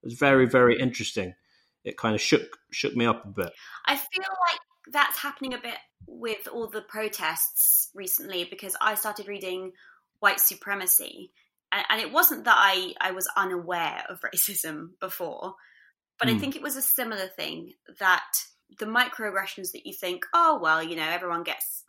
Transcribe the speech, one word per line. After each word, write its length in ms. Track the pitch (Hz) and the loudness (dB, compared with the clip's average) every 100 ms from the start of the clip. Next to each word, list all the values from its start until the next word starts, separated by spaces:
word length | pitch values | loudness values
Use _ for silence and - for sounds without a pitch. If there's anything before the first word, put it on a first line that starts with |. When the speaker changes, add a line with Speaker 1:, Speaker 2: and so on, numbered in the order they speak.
Speaker 1:
It's 100 | - 120 | -10 2
very, 300 | 143 135 127 | 6 8 8
very 340 | 127 123 117 | 8 8 6
interesting, 540 | 131 120 107 - 92 - _ _ _ _ 104 | 2 -2 -6 -4 -6 -8 _ _ _ _ -12
it 120 | - | -4
kinda 180 | 113 107 | 0 0
shook, 400 | - 143 - - _ | 4 4 4 -14 _
shook 240 | - - 123 | -4 -2 2
me 100 | 120 | 2
up 200 | 120 101 | 2 -2
a 40 | |
bit. 220 | 98 85 - - - - | -6 -8 -8 -18 -6 -2
Speaker 2:
I 100 | 285 | 0
feel 280 | - 370 381 381 349 | -2 -6 -6 0 0
like 80 | 339 - _ - | 0 -8 _ -6
that's 260 | 285 285 - | 0 0 0
happening 360 | 285 277 269 | -6 -8 -8
a 40 | 247 | -8
bit 200 | 240 - - _ - | -8 -12 -14 _ -20
with 420 | 247 233 208 - | -10 -6 -6 -6
all 200 | 233 226 | -8 -6
the 120 | 214 | -8
protests 1080 | - 214 214 214 160 160 - - - - - | -10 -6 -6 -4 -4 -2 -2 2 4 4 0
recently, 500 | 196 185 - - 185 175 | -6 -4 -4 -2 -6 -6
because 300 | 190 196 - | -8 -10 -2
I 140 | 214 202 | 0 0
started 320 | 220 208 196 | -4 -6 -10
reading 440 | 202 190 185 185 - - _ _ - | -8 -6 -8 -8 -14 -20 _ _ 0
White 200 | 202 190 | 2 4
Supremacy, 920 | - 185 - 196 185 - - - 185 _ _ _ - | 2 0 -6 -4 2 2 0 -14 -20 _ _ _ -6
and, 140 | 202 - | -2 0
and 120 | 220 | 0
it 100 | 196 | 0
wasn't 340 | 285 359 285 226 | 2 2 2 4
that 100 | 214 | 8
I, 360 | 196 190 185 - | 8 4 -2 -2
I 100 | 190 | -4
was 160 | 185 190 - | -2 -2 0
unaware 680 | 190 180 170 175 160 - - | 0 -2 -4 -2 -2 -4 -10
of 120 | 180 | -8
<laughs> 120 | - | -6
racism 580 | 180 - 196 160 156 165 185 | -2 -2 -2 -6 -8 -12 -10
before, 560 | 185 - 170 - 185 190 - _ _ _ _ - | -10 -8 -8 -8 -10 -12 -20 _ _ _ _ -2
but 80 | 233 | 2
I 40 | |
Speaker 1:
Hmm. 60 | 226 | 2
Speaker 2:
think 160 | 269 269 | 0 -6
it 60 | |
was 140 | 294 269 | -6 -2
a 40 | |
similar 460 | - - 240 208 190 | 0 0 -2 -6 -8
thing, 460 | - 156 165 170 - _ - | -8 -8 -8 -12 -18 _ -2
that 320 | 190 180 - - - _ _ - | 4 4 2 -6 -6 _ _ -12
the 60 | 214 | -2
microaggressions 880 | 233 254 - 214 190 196 - 185 | 2 2 0 -4 -2 -4 -6 -10
that 140 | - - | -10 -12
you 80 | |
think, 320 | - 185 180 - | -8 -6 -6 0
"Oh, 260 | 339 339 285 | 4 4 4
well, 200 | 165 160 | 4 2
you 120 | 165 165 | 2 -4
know, 100 | 160 | -2
everyone 360 | 175 180 170 | -2 -2 -4
gets 400 | 165 - - - | -4 -6 -6 -10